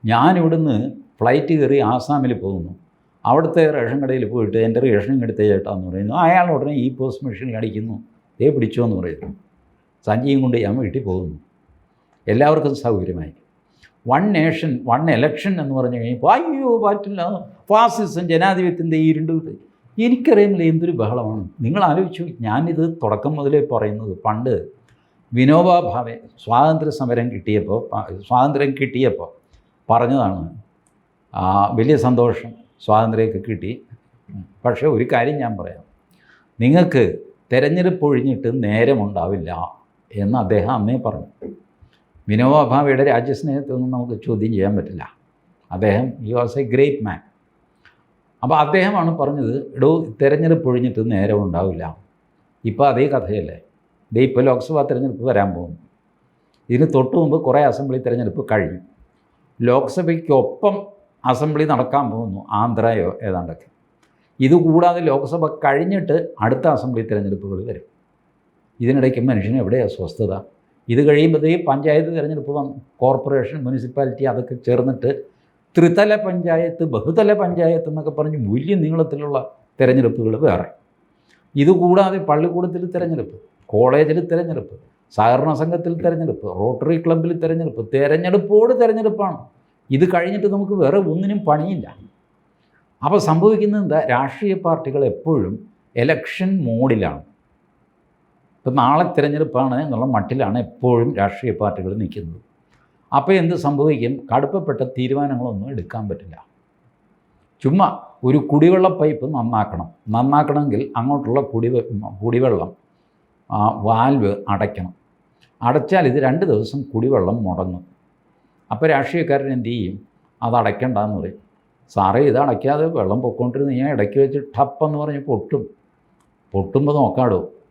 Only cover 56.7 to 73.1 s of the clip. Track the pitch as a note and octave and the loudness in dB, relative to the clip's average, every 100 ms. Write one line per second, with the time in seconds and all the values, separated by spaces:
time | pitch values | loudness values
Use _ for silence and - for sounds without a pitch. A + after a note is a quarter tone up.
56.7 | B2 D#3 C#3+ B2+ - D#3 D#3 - C3+ C#3+ | 2 4 4 2 2 2 0 2 2 2
57.7 | A#2+ C#3 B2+ B2 B2 G#2+ F2 - G#2+ E2 | 0 -4 -4 -2 -2 -4 -6 -2 0 0
58.7 | F2+ - _ _ _ _ _ _ _ A#2+ | -6 -16 _ _ _ _ _ _ _ 2
59.7 | B2+ - - E3 E3 D#3+ C#3 B2+ - G#3 | 2 2 -4 -2 -2 2 2 2 0 -2
60.7 | G3 - - _ _ - A#2+ D3+ D3+ D3+ | -2 -10 -20 _ _ -2 0 0 0 0
61.7 | B2+ B2 C#3+ B2+ A2 A2+ F#2+ - G#2 A#2+ | 0 0 0 -2 -6 -8 -10 -6 -2 0
62.7 | A2+ A2+ A2 F2 - G#2+ F#2 E2+ D#2+ _ | 2 0 2 -2 -4 -6 -6 -6 -14 _
63.7 | _ _ _ _ _ _ _ C3 E3+ D#3+ | _ _ _ _ _ _ _ 4 6 6
64.7 | D#3+ F3 F3 E3 C#3 C#3 E3 D3+ - C#3+ | 6 4 2 0 0 -2 -2 -2 0 0
65.7 | C#3 F3 G3 E3+ E3 - - G#2+ B2+ E3+ | 2 0 -2 0 0 -2 -2 0 2 2
66.7 | C#3 B2+ A#2 A2+ G#2 G2 F#2+ G2 F#2 A2+ | 0 -2 -4 -2 -2 -2 -6 -6 -8 -8
67.7 | - - _ _ _ _ _ _ _ _ | -12 -14 _ _ _ _ _ _ _ _
68.7 | _ A#2+ C3+ B2+ B2+ B2+ A2 G2+ C3 F2+ | _ 0 2 2 2 0 0 0 -2 0
69.7 | B2 A2 - E2+ E2 G#2 F#2+ - _ _ | 0 0 -4 -10 -4 -4 -4 -10 _ _
70.7 | _ - A#2 D3 D3 E3 D#3 D#3 E3+ - | _ -2 2 6 6 6 4 2 2 0
71.7 | C#3 D3+ D3+ D#3+ E3 D3 D3+ C3+ C#3+ C#3 | 0 2 2 2 -4 -4 -6 -6 -6 -6
72.7 | - - _ B2+ | -10 -20 _ 2